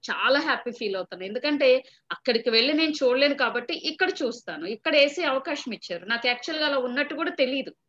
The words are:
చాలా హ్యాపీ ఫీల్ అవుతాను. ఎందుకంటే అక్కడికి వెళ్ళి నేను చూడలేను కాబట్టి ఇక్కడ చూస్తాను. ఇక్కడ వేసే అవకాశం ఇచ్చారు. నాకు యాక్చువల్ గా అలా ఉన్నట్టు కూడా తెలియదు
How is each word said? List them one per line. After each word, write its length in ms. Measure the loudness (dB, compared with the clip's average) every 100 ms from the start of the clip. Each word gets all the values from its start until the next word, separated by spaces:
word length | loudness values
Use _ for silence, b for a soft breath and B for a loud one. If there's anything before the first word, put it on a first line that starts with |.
| -6
చాలా 300 | -2 2 2
హ్యాపీ 300 | 2 -2 -4
ఫీల్ 260 | -6 -4 -4
అవుతాను. 280 | -8 -10
ఎందుకంటే 600 | -8 -4 -2 4 6 4 b b _
అక్కడికి 400 | -8 -2 0 4
వెళ్ళి 220 | 4 4
నేను 200 | 2 2
చూడలేను 420 | 2 2 4 2
కాబట్టి 400 | 2 0 -2 -4
ఇక్కడ 360 | -6 -6 -2 -2 0
చూస్తాను. 420 | -4 -6 -12 -10 -8
ఇక్కడ 280 | -6 2
వేసే 300 | 4 4 4
అవకాశం 480 | 0 0 -2 -6 -6
ఇచ్చారు. 320 | -12 -10 -10
నాకు 220 | -4 -2 0
యాక్చువల్ 340 | -2 -4 -2
గా 60 | 0
అలా 120 | 0
ఉన్నట్టు 360 | -2 -2 -4
కూడా 160 | -2 -4
తెలియదు 400 | 0 0 0 -6 -12